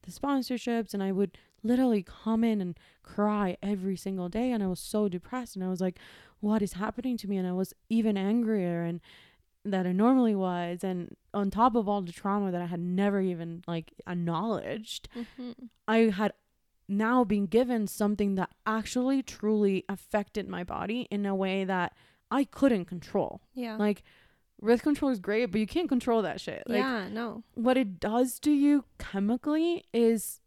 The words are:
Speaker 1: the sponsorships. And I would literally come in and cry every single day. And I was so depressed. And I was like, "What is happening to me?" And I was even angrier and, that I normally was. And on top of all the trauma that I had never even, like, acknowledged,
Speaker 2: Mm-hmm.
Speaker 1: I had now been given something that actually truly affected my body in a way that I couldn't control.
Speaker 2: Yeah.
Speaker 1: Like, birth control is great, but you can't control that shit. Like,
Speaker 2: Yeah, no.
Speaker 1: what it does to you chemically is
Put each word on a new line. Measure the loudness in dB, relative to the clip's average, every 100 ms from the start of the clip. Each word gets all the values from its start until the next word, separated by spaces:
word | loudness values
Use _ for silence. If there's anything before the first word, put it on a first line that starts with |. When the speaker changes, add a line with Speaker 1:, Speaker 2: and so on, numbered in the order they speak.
Speaker 1:
the | -16
sponsorships. | -6 0 0 0 -4 -2 -2 -2
And | -4
I | -2
would | 0 0 -4 _ _
literally | 0 4 4 2
come | -2 -8 -2 2
in | 2 0
and | -2 -8 -16 _
cry | -10 0 2 2 0 -2
every | -4 -2 -2 -4
single | -4 -4 -4
day. | -2 -2
And | 0
I | -2
was | -2
so | -2 0 0
depressed. | -2 -6 -8 -8 -6
And |
I | -4
was | 0
like, | -2 -4 -20 -20 -20 _
"What | 0 0
is | 0
happening | -4 -6 -4 -4 -4
to | -2
me?" | -2
And | 0
I |
was | -2 -2 -6 _
even | 2 2 2
angrier | 2 2 2 0 0 0
and, | -2 -6 -10 -20 -20 _ _ _ -4
that | 0 2
I |
normally | 4 6 6 4
was. | 2 0 -2 -4 -4
And | -4 -4 -8 -14 _
on | -2 -2
top | 4 4
of | 4 0
all | -2
the | -2
trauma | -6 -2 0 0
that | -2
I | -4
had | -4
never | -2 0 2 2
even, | 0 -2 -8 -10 -6
like, | -6 -6 -16 -6
acknowledged, | -4 0 0 0 -2 -4 -8 -8 -12 -12 -12
Speaker 2:
Mm-hmm. | -12 -12 -14 -14 -20 _ 2
Speaker 1:
I | 4 4
had | 2 -2 -4 _ _ _ _ -4
now | -2 2 2
been | 4 0 2
given | 2 2 0 -2
something | 0 0 2 0
that | 0 -4 _ -4
actually | -4 -2 0 2 0
truly | -2 -4 0 4 4 2 -2
affected | -10 -2 -2 -2 -6 -6
my | -8
body | -6 -6 -4 -6 -4
in | -4
a | -2
way | 0 0 0
that | 0 -2 -2 _ _ _ _
I | 0
couldn't | 0 2 4 4
control. | -2 -10 -4 -2 -2 -6 _
Speaker 2:
Yeah. | -10 -8 0
Speaker 1:
Like, | 0 0 -6 -20 _ _ _ -6
birth | 2 4
control | 4 2 0
is | 0
great, | -2 0 0
but | 0
you | 0
can't | -2 0
control | 0 2 0
that | 0 -4
shit. | -8 -10 -2
Like, | 0
Speaker 2:
Yeah, | 0 -2 -6
no. | -8 -8 -10 -12
Speaker 1:
what | -2 2 4
it | 2 -4
does | -2 2 2 0
to | 2
you | 4 6 4 0 _
chemically | -8 -2 0 0 0 0 0 -2 -2
is | 2 4 2 -2 -12